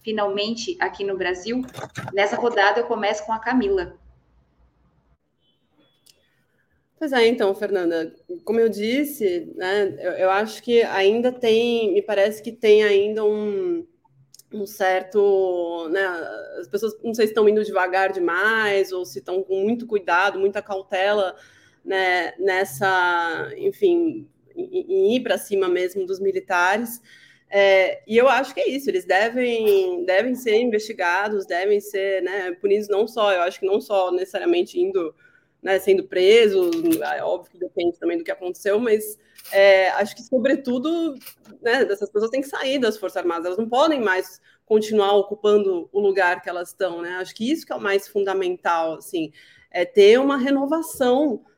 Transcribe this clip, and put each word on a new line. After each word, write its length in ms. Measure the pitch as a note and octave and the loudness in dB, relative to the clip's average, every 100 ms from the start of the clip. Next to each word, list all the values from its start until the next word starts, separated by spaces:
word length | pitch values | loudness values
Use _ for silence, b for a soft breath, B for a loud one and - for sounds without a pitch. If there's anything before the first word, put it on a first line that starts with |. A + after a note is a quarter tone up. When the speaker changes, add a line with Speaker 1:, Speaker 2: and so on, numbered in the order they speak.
Speaker 1:
finalmente 720 | A3+ G#3+ G3+ G3 G#3+ A3+ - F3 | -6 -4 -2 -2 -4 -6 -8 -6
aqui 220 | F#3 - | -6 -6
no 140 | G3 F#3+ | -6 -4
Brasil? 440 | F3+ F3+ A3 B3+ B3+ - - - - | -4 -6 -6 -6 -8 -12 -16 -12 -8
Nessa 240 | - G#3 - | -2 -2 0
rodada 460 | A#3+ A3 G3 A3 | -2 2 2 2
eu 40 | A#3 | -2
começo 400 | A3 G3+ G#3+ - | -2 -2 -4 -4
com 60 | |
a 80 | A3 | -6
Camila. 560 | B3 B3+ G3+ F#3+ F3 - - _ _ _ _ _ _ _ _ _ _ _ _ _ _ _ _ _ _ _ _ _ _ _ _ _ _ _ _ - | -2 0 0 0 -4 -10 -20 _ _ _ _ _ _ _ _ _ _ _ _ _ _ _ _ _ _ _ _ _ _ _ _ _ _ _ _ -8
Speaker 2:
Pois 140 | D#4 | -2
é, 120 | B3+ A3+ | 4 4
então, 300 | A#3+ G3+ G3 | 4 0 0
Fernanda, 580 | G#3 F#3+ E3+ E3 E3 - - F3+ | -2 -2 0 -2 -4 -10 -16 -12
como 160 | - A3+ | -4 0
eu 80 | A3+ | 0
disse, 840 | G3+ G#3+ C4 C#4+ - G3+ F3 D#3+ E3 | 0 -2 -2 -2 -2 -2 -2 -6 -8
né, 400 | F#3 G3+ F#3+ C#3 | -2 0 -2 -4
eu, 140 | F3+ | -6
eu 180 | E3 F#3 | 0 0
acho 320 | F#3+ A3 - | 2 -2 -6
que 200 | - A#3 | 0 2
ainda 480 | G#3+ F#3+ G3 A3+ B3 | 2 2 2 2 0
tem, 600 | B3 A3+ A3 A#3+ A#3 G#3+ | 0 2 2 2 0 0
me 80 | F#3+ | 0
parece 400 | G3+ G3+ G3+ G#3+ | 0 0 0 -2
que 100 | A#3+ | -10
tem 320 | A3 A3 G#3+ | 0 4 6
ainda 420 | G#3+ G3 G#3 G#3+ G#3+ | 6 4 2 0 0
um, 600 | G#3+ G#3 G3 F3+ E3+ E3+ _ _ _ _ _ _ | 0 -2 -4 -2 -4 -8 _ _ _ _ _ _
um 120 | G#3+ G3 | -10 -10
certo, 1200 | - F#3+ F#3 F#3 G#3+ G3+ F#3+ F#3 F3+ E3+ E3+ E3 | -2 0 0 0 2 4 4 2 0 -4 -4 -4
né, 140 | F#3 F#3+ F3 D#3 G#2+ - - | -2 -2 -4 -8 -12 -12 -14
as 80 | F3 | -8
pessoas 240 | G3+ G#3+ G#3+ | -6 -6 -6
não 100 | A#3 | -6
sei 120 | A3+ A3 | -2 0
se 40 | |
estão 160 | A3 G#3 | 4 4
indo 120 | G#3+ | 4
devagar 520 | G3+ F#3+ F3+ F#3 F#3+ | 0 -2 0 0 0
demais 800 | G3 E3+ E3+ G#3 A3+ G#3+ G3 F#3+ | 0 -2 0 0 2 2 2 0
ou 120 | F#3 F3 | -4 -8
se 140 | G3 | -10
estão 240 | - F#3 | -6 -6
com 180 | F#3 F#3+ | -4 -2
muito 240 | G3+ A#3 A#3 | -2 -2 -2
cuidado, 540 | G#3 F#3 F3 G3 F#3 | -4 0 2 2 0
muita 220 | G3 G3+ | -2 -2
cautela, 760 | - F#3+ F#3+ F#3+ G3 G#3 F#3 - b b b b | -8 -10 -6 -2 0 0 -2 -6 b b b b
né, 500 | - F#3+ F#3 F3+ E3 - | -4 -2 0 0 -2 -4
nessa, 1120 | F#3+ F#3 G3 - G3 F#3 F3+ F3 E3+ D#3+ C#3 - | -2 0 -2 -2 0 2 2 0 -2 -4 -8 -6
enfim, 680 | G3 - G3 E3+ - - - _ _ - | -6 0 2 2 0 -4 -12 _ _ -14
em, 380 | F#4 F#4 - | -8 -6 -2
em 220 | F#3+ F#3+ B3+ | 0 2 2
ir 60 | |
pra 140 | A#3 F3+ | 0 -4
cima 300 | - G3 F#3 | -2 -2 0
mesmo 380 | F3+ F3+ G3 F#3 | 0 -2 -4 -6
dos 160 | F#3 | -4
militares. 800 | G3 F#3 F#3 F3+ F3+ G#3+ A#3+ - b b b b _ | -4 -4 -2 0 2 0 -4 -10 b b b b _
É, 520 | G3+ G3 F#3+ F#3 - - | 4 6 6 4 -2 0
e 100 | A3+ | 4
eu 120 | C4 | 4
acho 240 | B3 C4+ | 4 0
que 80 | - | -4
é 80 | A4 | -4
isso, 200 | C4+ C4+ | -2 -2
eles 140 | F#3 | -2
devem, 1000 | F3+ F#3 A3+ B3 B3 A#3 G#3+ G3 F#3 F3 F3+ | 2 2 2 0 -2 0 2 4 2 -2 0
devem 300 | F#3 B3 B3 | 0 0 -2
ser 200 | A#3 G#3+ | 0 2
investigados, 920 | B3 G#3+ G#3+ G3 F3 F3+ G#3+ G#3 F#3+ | 2 -2 -4 -4 -2 0 -2 -4 -4
devem 360 | F3 G3 G#3 | -2 0 0
ser, 420 | G#3 G3 G3 F#3+ | -2 -4 -2 -2
né, 300 | F3+ G3+ F3+ | -2 -4 -6
punidos 340 | F3 G3+ G#3 G#3 | -4 0 0 0
não 180 | G3 A3+ | -2 -2
só, 260 | A#3 G#3 | 0 2
eu 80 | F#3 | 2
acho 180 | F3 - | 0 -2
que 60 | F#3+ | -2
não 160 | G#3 | -2
só 280 | - G3+ F#3 | 0 0 0
necessariamente 680 | F3+ F#3+ G3 F3 F3 G3 F3 | -2 -4 -4 0 0 0 -2
indo, 340 | F#3 F#3+ D#3+ - _ _ _ _ | -2 -2 -4 -8 _ _ _ _
né, 180 | F#3 F#3+ | -2 0
sendo 240 | G3 F#3+ | 2 0
presos, 680 | - F3+ F#3 A3+ G#3+ F#3+ F3 E3 E3 - | 0 2 6 6 6 2 0 0 0 0
é 240 | D3 D3 | -2 -4
óbvio 280 | E3+ F3+ - | -4 -4 -8
que 60 | - | -12
depende 400 | F3+ - E3+ - | -10 -4 -4 -2
também 200 | E3+ E3+ | -4 -4
do 60 | |
que 80 | E3+ | -6
aconteceu, 480 | F#3+ F3+ F#3 G#3 G#3 | -8 -8 -6 -2 0
mas, 380 | A#3+ G#3+ G#3 - b b b | 2 0 -2 -14 b b b
é, 380 | G3 G3 F#3+ F#3 | 4 6 8 4
acho 240 | - G#3 - | 0 -4 -6
que, 80 | |
sobretudo, 920 | - B3+ B3+ C#4 B3+ B3 D4 E4+ E4 C4 - - - - | -2 0 2 0 -2 -4 -2 -2 -4 -8 -16 -20 -20 -8
né, 220 | A#3 C4 | -2 0
essas 260 | C4 G3+ G3+ | 0 -2 -4
pessoas 220 | G#3 A3+ | -4 -2
têm 100 | C4 | -4
que 60 | C#4 | -6
sair 320 | - C4+ C#4 | -6 -4 -2
das 180 | B3 A#3+ | -2 -2
Forças 200 | F#3 F#3+ | -6 -4
Armadas, 280 | F3 E3+ F3 | -4 -4 -4
elas 120 | F#3 | -6
não 120 | A3+ | -2
podem 320 | A#3+ D#4+ D4 | 2 2 2
mais 400 | G#3+ F#3 F3+ - _ _ - | 0 -2 -4 -10 _ _ 0
continuar 480 | G#3+ G#3+ G#3+ G3 | 0 2 0 4
ocupando 720 | G3+ G3+ G#3 G#3 G#3 G3 F3+ - | 2 2 -2 2 2 2 -2 -4
o 80 | G3 | -2
lugar 420 | G3+ F#3+ F3+ F3 | 0 2 2 0
que 80 | F#3+ | -4
elas 200 | F3 F3+ | -8 -8
estão, 320 | - F#3 E3+ | -4 -4 -4
né? 100 | F3 | -8
Acho 240 | F#3 F#3 - | -8 -10 -6
que 140 | A3+ | -4
isso 160 | E4 - | -4 -4
que 60 | |
é 40 | B3 | -6
o 60 | |
mais 260 | G#3 G3 - | 0 -2 -2
fundamental, 880 | G#3 G3 F#3+ F3+ F3+ G3 E3+ E3 D#3+ | -4 -2 0 -2 -2 -2 0 -2 -6
assim, 360 | - F3 D3+ b b b b | -8 -6 -6 b b b b
é 160 | F3+ F3 | -4 0
ter 340 | - G3+ A#3+ | 6 8 8
uma 180 | C#4 C#4 | 6 0
renovação 1080 | C4 C#4 C#4 D#4+ - - B3 B3+ D4+ - _ | 0 0 0 -2 -4 -2 2 2 2 -2 _